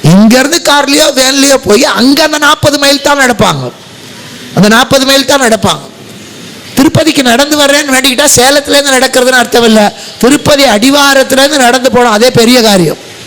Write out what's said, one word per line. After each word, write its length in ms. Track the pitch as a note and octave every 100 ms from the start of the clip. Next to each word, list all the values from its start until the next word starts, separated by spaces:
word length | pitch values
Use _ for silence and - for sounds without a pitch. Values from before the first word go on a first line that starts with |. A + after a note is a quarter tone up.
இங்க 360 | D3 F#3 A3 B3
இருந்து 220 | C4+ E4+
கார்லயோ 440 | - C#4+ C#4 C#4+ D#4
வேன்லயோ 420 | C4 C4 C#4 C#4 C4+
போய் 300 | - G#3 D4
அங்க 380 | G3+ B3 C#4+
அந்த 140 | D#4 D4+
நாற்பது 400 | D4 D4+ D4+ C#4+
மைல் 240 | C#4 C#4
தான் 180 | C#4+ C#4+
நடப்பாங்க. 520 | B3+ A#3 G3+ D3 B2+ - - - - - - - - -
அந்த 120 | G3+
நாற்பது 380 | A3+ B3+ C4+ C4
மைல் 200 | C4+ C4+
தான் 160 | C#4+
நடப்பாங்க. 380 | B3 G#3+ G3 D3+ - - - - - - - - - -
திருப்பதிக்கு 460 | D4 - D#4 D4
நடந்து 380 | B3+ A#3 C#4+ D4+
வர்றேன்னு 320 | C#4+ C#4+ D4
வேண்டிக்கிட்டா 360 | C4 C4 B3 C#4+ -
சேலத்துல 360 | B3+ C#4+ C#4+
இருந்து 200 | C#4+ C#4+
நடக்கிறதுன்னு 500 | C4 B3+ B3+ B3+ B3+
அர்த்தம் 220 | A#3 A#3+
இல்ல, 300 | A#3 A3 G#3 - - -
திருப்பதி 440 | A#3 D4 - C#4+
அடிவாரத்துல 760 | C#4 G#3 B3+ C#4+ C#4 C#4 C4 C4
இருந்து 180 | C#4 D4+
நடந்து 320 | B3 B3+ B3
போனோம், 200 | A3+ A#3+
அதே 220 | G#3 B3
பெரிய 300 | A#3+ A3+ B3+
காரியம், 360 | A3 G3 E3 - - -